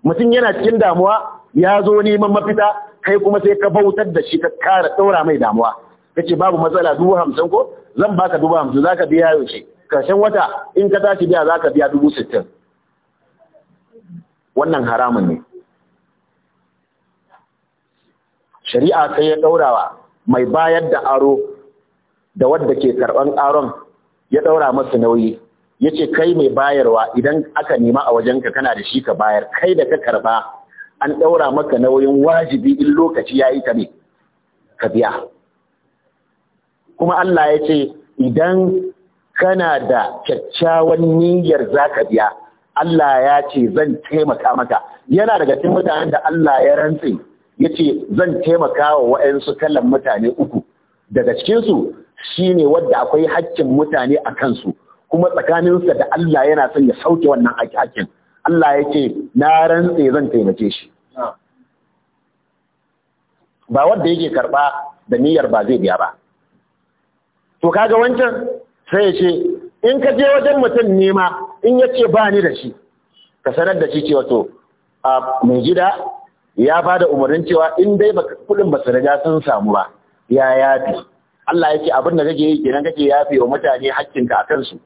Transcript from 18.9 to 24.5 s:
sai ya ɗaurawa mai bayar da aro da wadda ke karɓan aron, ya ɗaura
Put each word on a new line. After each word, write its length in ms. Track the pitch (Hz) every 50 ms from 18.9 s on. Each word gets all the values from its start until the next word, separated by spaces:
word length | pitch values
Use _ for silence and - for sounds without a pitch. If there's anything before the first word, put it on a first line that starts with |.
| 196 170 151 143 -
sai 120 | - 151 156 156
ya 40 |
ɗaurawa 560 | 156 156 160 165 165 151 131 120 107 90 - - - - _ _ _ _
mai 180 | - 123 127 123
bayar 460 | 120 - 156 165 160 165 165 165 165
da 100 | 165 143 - - 135
aro 240 | 135 135 139 139 135 - - - - - - _ _ _ _ _ _ _ _ _ _ _ _ _
da 120 | - 131 127
wadda 260 | 151 160 156 127 131
ke 180 | - - 127 120 127
karɓan 400 | 127 117 - - 139 143 139 139
aron, 340 | 143 143 147 151 139 127 - - - _ _ _ _ _ _ _ _ _
ya 100 | - 147 151
ɗaura 300 | 165